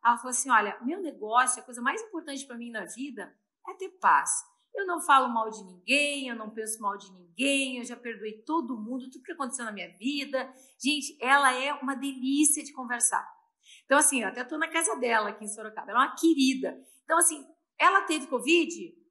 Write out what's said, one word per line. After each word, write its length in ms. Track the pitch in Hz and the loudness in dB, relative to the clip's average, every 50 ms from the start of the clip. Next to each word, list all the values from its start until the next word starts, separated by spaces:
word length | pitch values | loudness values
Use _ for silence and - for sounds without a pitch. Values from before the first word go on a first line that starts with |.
| - | 2
ela 140 | 233 240 | 2 2
fala 120 | 233 254 254 | 2 -2 -4
assim, 220 | 247 - - 269 | -4 -4 0 4
"Olha, 260 | 240 214 208 202 185 - | 4 4 4 2 -2 -6
meu 200 | 233 269 349 403 | -6 -6 -4 -4
negócio, 600 | 359 285 - 185 208 214 226 247 - 254 - 233 | -6 -8 -8 -8 -6 2 4 4 4 4 0 -4
a 40 | - | -8
coisa 160 | - 233 240 | -12 -12 -6
mais 200 | 233 269 311 440 | -4 -4 -4 -4
importante 440 | 453 - 359 320 320 294 277 262 - | -6 -8 -10 -10 -10 -10 -10 -12 -12
pra 120 | - 240 | -12 -14
mim 140 | 233 240 240 | -12 -12 -10
na 140 | 226 214 185 | -10 -10 -10
vida 480 | - - 233 277 294 220 202 180 - _ _ _ _ _ _ - | -10 -10 -10 -10 -10 -10 -12 -12 -14 _ _ _ _ _ _ -14
é 60 | - 392 | -14 -12
ter 140 | - 381 359 - _ | -10 -12 -12 -4 _
paz. 320 | - 185 151 - - - - - - _ _ _ _ _ - | 6 6 6 6 4 0 -2 -4 -6 _ _ _ _ _ -6
Eu 120 | 403 392 | -4 -2
não 160 | 370 349 320 | -2 -2 0
falo 280 | - - 277 269 254 247 | 4 6 6 6 6 4
mal 200 | 233 226 220 214 | 0 -2 -2 -2
de 140 | 214 202 196 | -6 -10 -16
ninguém, 640 | 185 180 - _ - 269 285 285 285 285 277 262 | -18 -20 -10 _ 0 2 2 2 0 -2 -4 -6
eu 80 | 247 233 | -8 -8
não 160 | 220 214 214 | -10 -10 -10
penso 300 | 220 220 220 214 - 220 | -10 -8 -8 -8 -8 -4
mal 160 | 208 196 202 | -4 -4 -4
de 140 | 196 190 190 | -6 -10 -18
ninguém, 680 | 185 180 - _ _ 226 269 277 277 269 269 262 254 247 | -20 -20 -20 _ _ -2 0 0 2 0 0 -2 -6 -8
eu 40 | 233 | -10
já 120 | 240 240 | -10 -12
perdoei 480 | - - 240 220 190 214 214 214 - - | -10 -10 -10 -10 -8 -10 -10 -10 -10 -6
todo 340 | - 320 330 247 226 254 | -2 -2 -2 -2 -2 -6
mundo, 320 | 214 214 226 262 254 262 262 | -6 -6 -6 -8 -8 -8 -12
tudo 140 | - - - | -16 -16 -16
que 80 | 381 | -12
aconteceu 340 | 330 - 269 240 - 254 240 | -10 -8 -8 -6 -8 -8 -8
na 60 | 220 | -10
minha 180 | 208 190 175 175 - | -10 -10 -12 -14 -12
vida." 560 | _ 214 269 294 285 277 - 269 262 254 - - - _ _ _ - | _ -4 -4 -4 -4 -4 -4 -4 -4 -4 -6 -12 -20 _ _ _ -4
Gente, 360 | - 277 302 294 - - - - | -2 -2 0 -2 -4 -8 -8 -4
ela 320 | 226 254 277 285 277 254 254 | 2 4 4 6 6 4 2
é 200 | 254 269 285 285 | 2 -2 -4 -4
uma 220 | - 262 269 277 | -4 -4 -6 -4
delícia 680 | 254 277 277 262 254 247 269 277 294 302 302 - 302 302 | -4 -6 -6 -6 -4 -2 0 2 4 4 4 2 0 -4
de 100 | - - | -10 -12
conversar. 540 | 269 254 233 247 233 - - - - - - - _ _ _ _ _ _ - - - _ | -12 -8 -6 -2 0 0 0 0 -2 -4 -8 -14 _ _ _ _ _ _ -20 -20 -18 _
Então, 120 | - 269 | 4 4
assim, 240 | 294 294 - 277 247 | 6 6 4 2 0
eu 60 | 214 | -2
até 160 | 190 208 240 247 | -4 -6 -6 -8
tô 140 | - 311 | -6 -4
na 100 | 302 320 | -4 -4
casa 280 | 320 330 330 320 320 - | -2 0 -2 -2 -2 -2
dela 320 | 269 247 233 226 214 214 208 | -2 0 2 2 2 0 -2
aqui 160 | 208 - 214 | -6 -8 -12
em 20 | |
Sorocaba, 440 | 202 - 220 220 214 - - - 196 | -12 -12 -12 -14 -12 -12 -12 -10 0
ela 120 | 214 247 277 | 2 2 2
é 40 | |
uma 80 | - - | 2 2
querida. 640 | - 320 330 311 277 262 262 254 - - - - - - _ _ _ _ | 2 4 4 6 6 4 4 2 0 -2 -6 -8 -10 -16 _ _ _ _
Então, 140 | - 320 | 2 4
assim, 280 | 339 349 - 320 285 - - _ _ _ _ _ - | 4 4 4 2 -2 -8 -16 _ _ _ _ _ 4
ela 220 | 302 359 381 392 | 6 6 6 6
teve 260 | 392 349 320 285 262 | 4 2 -2 -2 -2
covid, 640 | - 269 233 202 294 339 349 302 - - 208 180 - - _ _ _ | -2 -4 -2 2 4 4 4 4 2 -4 -8 -12 -14 -14 _ _ _